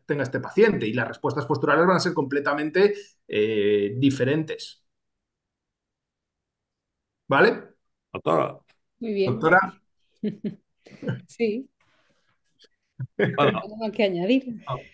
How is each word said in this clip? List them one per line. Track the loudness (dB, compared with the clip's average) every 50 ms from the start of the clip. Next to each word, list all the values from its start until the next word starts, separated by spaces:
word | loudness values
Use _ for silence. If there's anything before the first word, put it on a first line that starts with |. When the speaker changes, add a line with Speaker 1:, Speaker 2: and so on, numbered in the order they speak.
| _
Speaker 1:
tenga | -6 -4 -4 -4
este | -4 -4 -6
paciente. | -8 -2 2 4 4 4 4 0 -2
Y | -2 -2
las | -2 -4
respuestas | -4 -6 -6 -6 -4 -4 -4 -4
posturales | -2 -2 0 2 2 4 4 4
van | 4 4
a | 2
ser | 0 0 -2
completamente, | -2 -2 -2 -2 -2 -2 -2 -2 -2 -2 0 2 4 4 4 2 -2 -10 -18 _ _ _
eh, | -4 0 0 0 2 2 2 2 2 2 2 2 0 0
diferentes. | 0 0 0 2 0 0 0 0 -2 -2 -4 -8 -12 -14 -16 -18 _ _ _ _ _ _ _ _ _ _ _ _ _ _ _ _ _ _ _ _ _ _ _ _ _ _ _ _ _ _ _ _ _ _ _ _ _ _ _ _ _ _ _ _ _ _ _ _ _ _
¿Vale? | 0 4 4 4 4 2 0 -6 -16 _ _ _ _ _ _ _ _
Speaker 2:
Doctora. | -14 -4 0 2 2 2 2 0 -4 -12 _ _ _ _ _ _ _ _
Speaker 3:
Muy | -8 -4 -2
bien. | 0 0 0 0
Speaker 1:
Doctora. | 0 2 4 4 4 4 0 -6 _ _ _ _ _ _ _ _ _ -6
Speaker 3:
<laughs> | -6 -6 -6 -8 -10 -10 -12 _ _ _ _ _ -20 -20 -10 -8 -8 -8 -8 -10
Sí. | -14 -4 -2 -2 -2 -2 -4 -8 -12 _ _ _ _ _ _ _ _ _ _ _ _ _ _ _ _ _ _ _ _ _ _ _ _ _ -14 -14 -8 _ -2 -2 0 2
Speaker 2:
Bueno. | 2 2 2 2 -2 -6
Speaker 3:
Nada | -8 -8
más | -8 -8 -6
que | -2 0 0
añadir. | 0 0 0 0 2 0 0 0 -4 -10 -12 -10
Speaker 2:
No, | -10 -10 -10 -10 -16